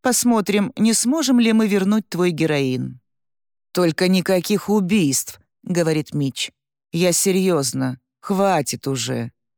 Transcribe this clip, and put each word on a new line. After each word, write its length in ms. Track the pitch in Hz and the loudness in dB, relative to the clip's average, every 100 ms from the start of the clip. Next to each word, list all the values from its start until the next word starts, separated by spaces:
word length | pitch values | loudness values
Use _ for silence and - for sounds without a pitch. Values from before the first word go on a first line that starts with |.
«Посмотрим, 720 | 254 240 240 226 202 208 202 - | 0 0 2 2 2 0 -2 0
не 160 | 220 | 0
сможем 480 | 220 240 320 262 247 | 2 0 0 2 2
ли 120 | 226 | 4
мы 140 | 220 220 | 4 2
вернуть 420 | 202 190 214 - | 2 2 0 -2
твой 220 | 170 180 | -2 -2
героин». 720 | 156 160 147 135 127 127 127 _ _ _ _ _ _ _ | 0 0 0 -2 -2 -6 -12 _ _ _ _ _ _ _
«Только 340 | - 175 156 185 | 0 0 0 2
никаких 640 | 185 170 185 - 208 - | 2 2 0 0 -4 0
убийств», 720 | 208 180 214 147 131 - - _ _ | 0 2 2 2 0 -6 -16 _ _
говорит 500 | - 175 160 156 147 | -4 -2 0 0 -4
Митч. 380 | 147 139 - - _ _ _ _ | -4 -4 -4 -12 _ _ _ _
«Я 200 | 165 180 | 0 0
серьёзно, 880 | 165 196 190 185 165 139 135 131 127 _ _ | 2 0 2 2 0 -2 -4 -6 -8 _ _
хватит 680 | - 190 196 170 139 - - | -4 0 2 2 -2 -6 -6
уже». 460 | 135 117 123 117 _ _ | -6 -4 -6 -6 _ _